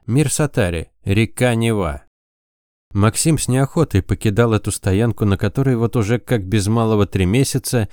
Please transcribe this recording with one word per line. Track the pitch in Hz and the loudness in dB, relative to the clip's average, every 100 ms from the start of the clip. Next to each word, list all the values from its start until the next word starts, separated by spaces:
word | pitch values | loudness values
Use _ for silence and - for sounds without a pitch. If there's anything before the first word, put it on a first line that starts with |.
| - | -2
Мир | 127 147 | 0 0
Сатари. | - 147 - 92 82 - _ 101 | 0 -2 0 -2 -2 -8 _ -2
Река | 101 110 - 123 117 | 0 0 0 0 2
Нева. | 117 104 85 73 - _ _ _ _ _ _ _ _ | 0 0 -2 -6 -12 _ _ _ _ _ _ _ _
Максим | 101 107 - 165 160 | 0 0 2 0 0
с | - | 0
неохотой | 127 135 170 147 98 | 0 0 0 0 0
покидал | - 98 110 101 117 | -2 -2 0 0 2
эту | 107 107 | 0 -2
стоянку, | - 101 95 117 - | -4 0 0 0 0
на | 104 95 | 0 0
которой | 101 - 135 120 | 0 0 0 0
вот | 117 123 | 0 0
уже | 101 120 | 0 -2
как | - 120 | 0 -2
без | 92 107 98 | 0 0 2
малого | 117 113 107 98 | 0 2 2 2
три | 95 90 | 0 2
месяца | 120 135 135 - 123 101 | 2 0 -2 -2 -2 -2